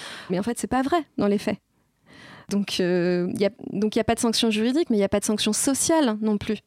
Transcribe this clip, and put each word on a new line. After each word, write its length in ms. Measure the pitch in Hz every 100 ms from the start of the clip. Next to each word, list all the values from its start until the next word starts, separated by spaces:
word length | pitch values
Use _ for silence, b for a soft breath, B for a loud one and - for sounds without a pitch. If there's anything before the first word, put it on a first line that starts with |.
| B B B
Mais 100 | 180
en 40 |
fait, 140 | 202 240
c'est 100 | 226
pas 140 | 254
vrai 220 | 269 349 294 -
dans 100 | 208
les 120 | 208
faits. 180 | - 202 _ _ _ _ B B B B -
Donc, 280 | 202 196 -
euh, 520 | 180 180 175 180 180 -
y 80 | 196
a, 40 | - -
donc, 240 | 196 208 233
il 40 |
y 20 |
a 20 |
pas 120 | 220 233
de 40 |
sanction 300 | 233 220 226
juridique, 400 | 214 226 269 349
mais 80 | 214
il 20 |
y 40 |
a 60 | 202
pas 100 | 208
de 60 | -
sanction 280 | 214 220
sociale 640 | 214 - 269 - 320 262 214
non 160 | 220 208
plus 200 | - 208